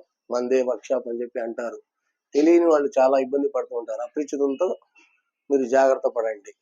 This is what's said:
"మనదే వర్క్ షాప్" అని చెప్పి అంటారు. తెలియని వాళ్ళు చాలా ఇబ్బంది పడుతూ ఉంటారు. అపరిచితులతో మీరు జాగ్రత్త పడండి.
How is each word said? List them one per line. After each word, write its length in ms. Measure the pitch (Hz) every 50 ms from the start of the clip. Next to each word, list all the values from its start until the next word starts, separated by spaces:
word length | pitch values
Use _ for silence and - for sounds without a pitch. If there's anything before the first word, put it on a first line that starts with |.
| - _ _ _ _ -
"మనదే 320 | 117 123 123 123 131 131 127
వర్క్ 220 | 123 123 104 -
షాప్" 220 | - 135 127 120 120
అని 140 | 117 117
చెప్పి 180 | 120 120 - 127
అంటారు. 420 | 113 117 113 113 120 113 110 107 _ _ _ _ _ _ _ _ _ _ -
తెలియని 320 | 143 147 160 170 170 170
వాళ్ళు 260 | 170 160 151 143 139 - 135
చాలా 180 | 131 131 139 135
ఇబ్బంది 300 | 135 127 131 143 143 139
పడుతూ 260 | - 127 120 - 127
ఉంటారు. 260 | 120 117 107 - -
అపరిచితులతో 760 | 123 - - 156 147 135 - 139 143 139 135 135 180 190 233 - _ _ _ _ _ _ _ _ _ _ _ _ _ -
మీరు 120 | 139 135 131
జాగ్రత్త 440 | 117 123 135 135 135 135 127 - 131
పడండి. 440 | 117 120 113 110 110 104 101 104 - _